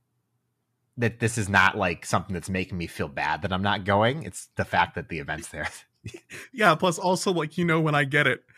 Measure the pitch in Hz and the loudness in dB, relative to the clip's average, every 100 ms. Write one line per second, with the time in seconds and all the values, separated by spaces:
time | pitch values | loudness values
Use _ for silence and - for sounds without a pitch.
0 | _ _ _ _ _ _ _ _ _ - | _ _ _ _ _ _ _ _ _ -4
1 | 117 - 113 117 95 98 95 104 92 85 | -2 0 -2 -2 2 6 6 4 -2 -4
2 | - 104 87 90 78 92 92 92 82 - | -2 -2 -2 -6 -4 -4 -4 -6 -6 -6
3 | 85 69 71 80 85 92 101 101 95 101 | -8 -4 -4 -2 -2 -2 0 -2 2 4
4 | 113 151 - - - - 95 92 87 - | 4 0 -8 -14 -10 -6 0 2 2 0
5 | 73 82 71 78 82 78 76 - - _ | -8 -8 -8 -8 -10 -8 -8 -10 -20 _
6 | - - - - - 262 208 156 185 165 | -16 -16 -18 -20 -12 0 2 4 2 0
7 | 180 185 - 175 151 180 175 165 156 147 | 0 0 0 0 -2 0 2 2 2 2
8 | 143 147 139 - _ | 2 2 2 0 _